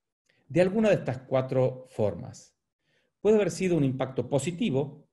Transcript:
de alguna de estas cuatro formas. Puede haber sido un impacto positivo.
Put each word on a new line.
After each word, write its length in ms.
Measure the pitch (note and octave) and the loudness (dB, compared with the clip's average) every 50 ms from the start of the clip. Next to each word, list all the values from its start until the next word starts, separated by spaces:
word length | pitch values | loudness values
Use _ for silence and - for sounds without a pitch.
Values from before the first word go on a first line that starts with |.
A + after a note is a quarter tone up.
| _ _ _ _ _ _ _ _ _ - | _ _ _ _ _ _ _ _ _ -2
de 120 | C3 E3 | 0 2
alguna 280 | F3+ F#3 G3 A3+ A3 G#3 | 2 2 2 2 2 2
de 80 | F3 | 2
estas 220 | - - C3+ B2 - | 2 0 -4 -8 -8
cuatro 680 | - - C3 C3 C3 C3 C3 C3 B2+ B2+ - - - - | -6 -2 -2 -2 -2 0 0 0 0 0 -2 -6 -12 -10
formas. 640 | - - G#2+ G2+ - - - - - - - - _ _ _ _ _ _ _ _ _ _ _ _ _ _ | -4 -2 -2 -2 -2 -6 -10 -14 -16 -18 -20 -20 _ _ _ _ _ _ _ _ _ _ _ _ _ _
Puede 160 | - G#3 A3 | 2 4 4
haber 160 | G#3 G3+ E3+ | 4 2 0
sido 240 | E3+ - F#3+ F#3 F3 | -2 -2 0 0 2
un 80 | D#3 C#3 | 2 2
impacto 440 | C3 C3 C3+ C3+ C3 - - - - | 2 2 0 0 0 -2 -4 -2 0
positivo. 800 | C#3+ C3+ - F#3 F3 - A#3+ - B2+ C3+ D3+ D#3 - - - _ | -2 -2 -2 -2 -4 -2 -2 0 0 0 -2 -2 -8 -14 -20 _